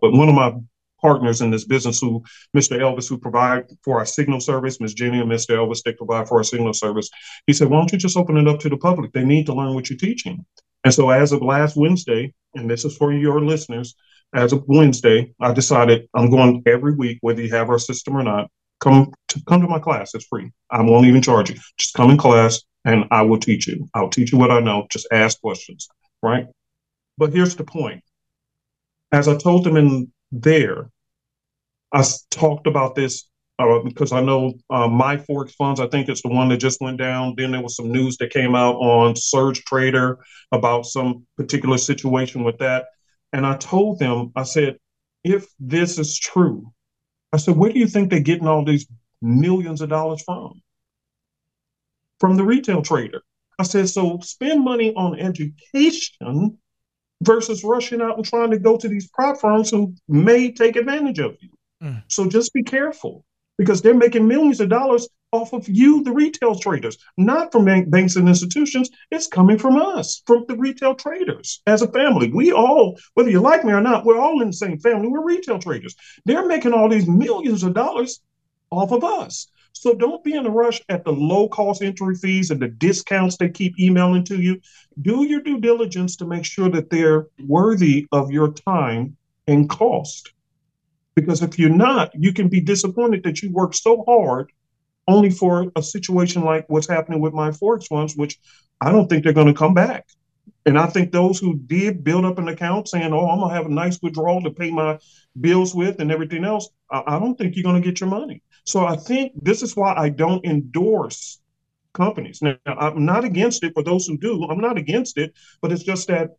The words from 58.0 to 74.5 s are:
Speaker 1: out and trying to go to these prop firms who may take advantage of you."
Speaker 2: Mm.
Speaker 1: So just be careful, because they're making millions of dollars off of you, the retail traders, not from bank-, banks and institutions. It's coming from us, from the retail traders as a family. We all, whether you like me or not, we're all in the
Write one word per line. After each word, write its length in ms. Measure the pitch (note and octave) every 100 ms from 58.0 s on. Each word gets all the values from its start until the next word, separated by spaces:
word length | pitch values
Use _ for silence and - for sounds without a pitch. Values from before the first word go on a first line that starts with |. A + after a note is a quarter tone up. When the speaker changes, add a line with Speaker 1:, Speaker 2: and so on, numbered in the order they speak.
Speaker 1:
out 160 | A3+ A3
and 80 |
trying 280 | - A#3 A#3
to 60 | G#3+
go 180 | A3 A3+
to 120 | A3+
these 200 | G3+ F3+
prop 320 | - C4+ C#4
firms 300 | G#3+ G#3+ A3
who 240 | G#3+ G3+ F3+ -
may 440 | D3 G3 A#3+ B3
take 240 | A#3+ A#3 A#3
advantage 420 | B3 D4 C#4+ D#3
of 180 | A#2+ -
you." 100 | - _ _ _
Speaker 2:
Mm. 220 | D#3 A#2 -
Speaker 1:
So 180 | - F#3+
just 280 | A3 A#3
be 80 | C4
careful, 600 | - C4+ D4+ - - - _ _ _ -
because 240 | F#3 F3+
they're 100 | A3
making 340 | B3 A#3+ A#3 A3
millions 340 | C#4 D4+ B3
of 100 | F#3
dollars 380 | A#3 C4+ A#3+ - _ -
off 200 | A3+ A3+
of 160 | A#3+ G#3
you, 340 | G3 C4+ D4+
the 80 | C4+
retail 420 | C4 D#4 D#4 A#3
traders, 420 | F#3 G3+ D3 A2 - _ -
not 320 | G3+ D4+ E4
from 120 | A3+
bank-, 260 | F#3+ F#3+ F3
banks 260 | F3+ F#3 F#3
and 120 | F3
institutions. 600 | F3 F3+ D4 C#4+ C4 B3+ _ -
It's 160 | D#4+ -
coming 320 | F3+ F#3 G#3+
from 180 | C4 C4+
us, 460 | F#4+ F4+ - - -
from 180 | A#3+ A#3+
the 80 | A#3
retail 380 | C4+ C4 C4+
traders 640 | C4 D4 F4+ F4+ - - - -
as 160 | G#3+
a 60 | A#3
family. 420 | B3+ C#4+ F#3+ A#2
We 200 | E3 E4
all, 440 | - B3 D4+ F#3 - _
whether 140 | - B3
you 120 | F#3
like 240 | B3+ D#4+
me 80 | B3+
or 80 | G3+
not, 260 | A#3 A3 A3+
we're 140 | A3+
all 200 | C#4+ D#4
in 60 |
the 80 | A3